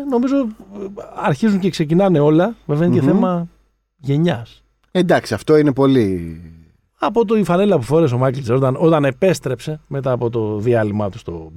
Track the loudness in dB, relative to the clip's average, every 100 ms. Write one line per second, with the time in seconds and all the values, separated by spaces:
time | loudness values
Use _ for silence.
0 | -2 -2 0 0 -2 -8 -18 -14 -14 -14
1 | -16 -6 -4 0 0 2 0 -2 0 2
2 | 4 4 4 4 2 -2 -6 -2 0 2
3 | 2 2 0 -2 -6 _ _ _ _ _
4 | -4 0 0 -2 -8 -20 _ _ _ -2
5 | 2 0 0 -4 2 4 4 2 2 4
6 | 2 -2 -6 -12 -18 -20 -20 _ _ _
7 | -2 0 0 0 2 2 2 2 2 2
8 | 2 2 0 -2 -2 0 0 0 2 2
9 | 0 0 0 0 -4 -8 -8 -12 -10 -6
10 | -4 -2 -2 -4 -4 -2 0 0 0 -2
11 | -6 -8 -12 -14 -10